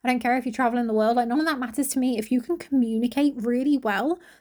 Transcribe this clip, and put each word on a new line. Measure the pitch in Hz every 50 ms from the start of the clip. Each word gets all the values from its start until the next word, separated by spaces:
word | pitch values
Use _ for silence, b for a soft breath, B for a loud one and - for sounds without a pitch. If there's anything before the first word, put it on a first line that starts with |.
| -
I | 247
don't | 254 247
care | - 247 247
if | 262 247
you | 254
travel | 226 - 262 233 233
in | 240 240
the | 226 214
world. | 214 214 220 233
Like, | 247 240
none | 233 240 294
of | 311
that | 330 302
matters | 254 254 240 - - 277 -
to | - 269
me. | 254 254 247 214
If | 214 -
you | 254 247
can | - - 349 339
communicate | - - 277 262 240 226 220 220 240 247 - 277 294 294 269
really | 240 208 233 240 247 269 294 294 262
well, | - 220 196 196 233 302 349 349 B B B B